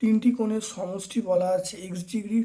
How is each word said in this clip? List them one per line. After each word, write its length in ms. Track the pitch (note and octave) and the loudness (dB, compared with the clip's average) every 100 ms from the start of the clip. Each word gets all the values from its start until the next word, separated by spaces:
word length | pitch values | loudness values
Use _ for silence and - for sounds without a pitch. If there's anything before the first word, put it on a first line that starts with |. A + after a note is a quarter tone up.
তিনটি 280 | A3 A3 A#3+ A#3 | 2 6 4 2
কোণের 260 | G#3+ A3 G#3+ | 0 -2 -4
সমষ্টি 460 | - F3+ F#3+ F#3+ A#3 F#3+ | -8 -6 -6 -4 -4 2
বলা 180 | F3+ F3+ F#3 | 2 4 0
আছে 160 | F3+ - F#3 | -2 -10 -8
এক্স 160 | F3+ F3 | -8 -6
ডিগ্রি, 260 | A3+ G3+ A3+ | -6 -2 -2